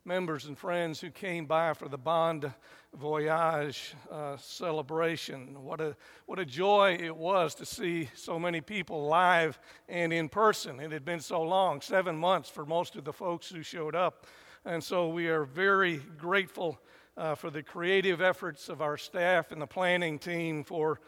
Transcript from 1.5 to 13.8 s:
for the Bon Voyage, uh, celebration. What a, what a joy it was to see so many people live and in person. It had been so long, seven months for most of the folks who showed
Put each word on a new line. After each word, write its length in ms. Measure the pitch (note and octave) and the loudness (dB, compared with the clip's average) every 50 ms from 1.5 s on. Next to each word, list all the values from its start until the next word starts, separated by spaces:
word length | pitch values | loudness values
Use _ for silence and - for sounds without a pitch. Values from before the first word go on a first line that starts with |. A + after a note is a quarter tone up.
| D#3+ D#3+ E3 E3 D3+ | 2 2 2 2 0
for 160 | - - C#3+ | -4 -6 -10
the 80 | B2+ B2+ | -10 -6
Bon 560 | B2 D#3+ E3+ E3 D#3+ E3 E3 D3+ D3 C#3 A#2+ - _ - - - - _ - | -2 0 2 2 4 2 2 0 -4 -8 -8 -10 _ -20 -20 -20 -20 _ -18
Voyage, 1000 | D3 C#3 D3 D3+ D3+ D3 D#3 D#3 E3 E3+ D#3+ E3 D3 D3 D3 B2 - - - - C3+ - - | -10 -6 -4 -2 -2 0 0 2 2 2 2 2 0 -2 -4 -6 -8 -12 -12 -14 -16 -16 -14
uh, 280 | F3 D3+ D3 C#3+ C#3 C3 | -10 -8 -8 -8 -8 -10
celebration. 1200 | - - - - F#3+ E3+ D#3 D#3 C#3+ B2+ D#3+ D#3+ E3 E3 E3 D3 - - D#3 C3+ B2+ C#3 C#3 C#3 C3 | -14 -14 -12 -6 -4 -2 -2 -2 -4 -4 -2 0 0 0 0 -2 -6 -8 -10 -12 -12 -14 -16 -16 -12
What 180 | C#3+ E3 D#3 | -10 -6 -4
a, 160 | D#3+ D3+ C3+ - - - - - _ - | -4 -4 -4 -8 -16 -20 -20 -20 _ -10
what 120 | A3+ F#3 | -6 -6
a 60 | F3+ | -6
joy 520 | C#3 B2 C#3+ F#3 G3+ G#3 G3+ G3 G3 F3 E3+ | -6 -2 2 4 6 8 8 8 8 6 2
it 160 | E3+ E3 D#3+ D#3+ | -2 -6 -6 -4
was 360 | D#3+ F3 G3 F#3 E3+ D3+ - | 0 2 4 4 4 2 0
to 100 | - - | -6 -12
see 440 | - - - A#3 F3 F3 E3 D#3 A#2+ - | -12 -8 -4 -2 0 0 0 -2 -4 -8
so 260 | - - - E3+ E3 | -14 -8 -6 -4 -2
many 220 | E3+ F3 E3+ E3 | -2 -2 -2 -4
people 460 | - - G#3 G3+ F3 - E3+ D#3 D3 D3 | -6 -4 -6 -6 -6 -4 -4 -4 0 4
live 520 | D#3+ F3 F#3 F3+ F3+ E3+ D#3+ D#3+ C3 - - - - - _ - | 6 6 8 8 6 6 4 2 0 -6 -14 -20 -20 -20 _ -8
and 240 | F#3 F3 E3+ E3 E3 | -4 -2 0 0 0
in 160 | E3 D#3+ C#3 | 0 -2 -2
person. 500 | - G3+ A3 G#3+ G3+ - - F#3+ C3+ A#2+ | 0 4 4 4 4 4 -4 -10 -10 -10
It 120 | D3 D#3+ | -10 -8
had 120 | D3+ D#3 C3+ | -8 -8 -6
been 160 | F3 E3+ E3 | -6 -6 -6
so 220 | C#3 - F3+ E3+ | -6 -4 -2 -2
long, 400 | E3 D#3+ F#3 F#3+ F#3+ F3+ C#3+ C#3 | 0 2 4 4 4 4 2 -2
seven 340 | - - F#3+ F#3+ F3 F3 D#3+ | -4 0 0 2 2 2 -2
months 340 | D#3 E3 F3+ F#3+ E3 C3 - | 0 2 2 2 2 0 -4
for 160 | - E3+ D3+ | -12 -12 -6
most 300 | D3 D#3+ E3+ E3+ - - | -2 0 0 0 -2 -6
of 80 | - C#3 | -12 -10
the 80 | D3+ | -10
folks 380 | C#3+ - - F3+ E3+ D#3+ - - | -10 -6 -4 -4 -4 -6 -8 -12
who 140 | F#3+ E3 D3+ | -14 -12 -12
showed 320 | - - F3 | -10 -8 -6